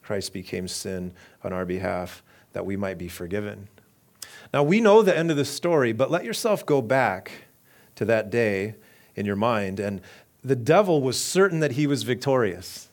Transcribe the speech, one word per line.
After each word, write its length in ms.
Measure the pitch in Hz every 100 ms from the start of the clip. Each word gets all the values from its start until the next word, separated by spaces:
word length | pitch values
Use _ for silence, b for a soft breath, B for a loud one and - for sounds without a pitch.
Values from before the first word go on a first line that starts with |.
Christ 300 | - 104 95
became 340 | 98 90 95 92
sin 460 | - 101 92 90 B B B
on 80 | -
our 120 | 92
behalf, 600 | 90 92 92 90 90 - b b b
that 140 | 95 92
we 100 | 98
might 220 | 98 87
be 80 | 87
forgiven. 640 | - 87 101 104 104 101 _ _ _ _ _ B B B
Now, 120 | 139
we 160 | 147 208
know 220 | 220 214
the 140 | 190 156
end 140 | 165
of 60 | 143
the 80 |
story, 480 | 139 - 175 165 120
but 180 | 113 131
let 140 | 165
yourself 420 | 233 208 220 202 -
go 160 | 143
back 480 | 113 135 117 95 - - - _ b b b
to 100 | - 104
that 220 | 110 104
day 460 | 117 110 98 104 110 b b b
in 100 | -
your 120 | 101 101
mind, 420 | 117 110 98 98
and 220 | 104 98 B B B _
the 140 | 127 131
devil 440 | 113 175 196 156
was 160 | 131 113
certain 440 | - 180 196 165
that 120 | 147
he 140 | 123 147
was 160 | 139
victorious. 840 | 107 123 139 131 107 87 - - -